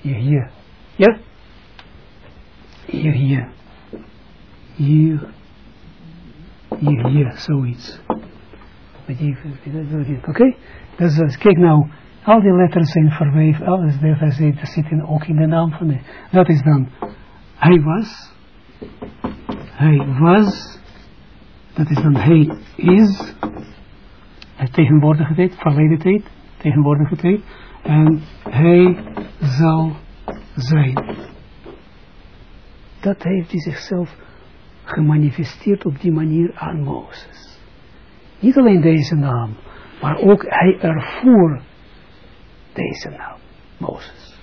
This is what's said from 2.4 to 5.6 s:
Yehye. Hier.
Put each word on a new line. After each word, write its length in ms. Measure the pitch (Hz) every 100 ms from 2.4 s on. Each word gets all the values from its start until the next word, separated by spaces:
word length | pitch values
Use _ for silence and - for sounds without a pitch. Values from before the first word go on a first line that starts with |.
| - - - -
Yehye. 640 | - - 156 131 135 135 117 - - - - - - - - - - - -
Hier. 540 | - 143 151 160 151 - - - -